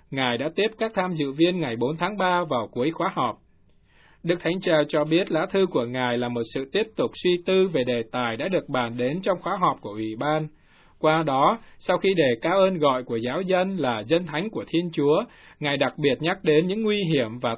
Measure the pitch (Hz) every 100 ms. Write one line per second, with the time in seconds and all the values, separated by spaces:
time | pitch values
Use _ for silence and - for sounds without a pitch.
0 | _ 135 127 120 139 - 214 - 226 208
1 | 185 160 143 143 175 185 135 117 123 160
2 | 180 202 185 180 165 123 104 120 147 160
3 | 190 165 120 - _ _ _ _ _ _
4 | _ _ 165 175 165 185 185 156 147 156
5 | 151 170 202 156 190 196 185 139 117 127
6 | 123 120 123 120 113 135 135 202 220 -
7 | - - 180 175 180 190 190 151 123 120
8 | 113 127 117 113 180 175 - 131 120 120
9 | 127 175 196 180 175 196 165 - 104 107
10 | 110 110 143 156 156 - _ _ _ _
11 | 156 160 156 135 160 226 - - - 180
12 | 196 180 135 117 160 190 190 180 143 127
13 | 123 113 120 156 185 185 190 190 127 110
14 | 113 170 170 151 220 127 98 165 175 156
15 | 143 170 240 - - - 147 139 127 -
16 | 139 - 160 190 165 151 180 214 214 208
17 | 170 143 110 123 123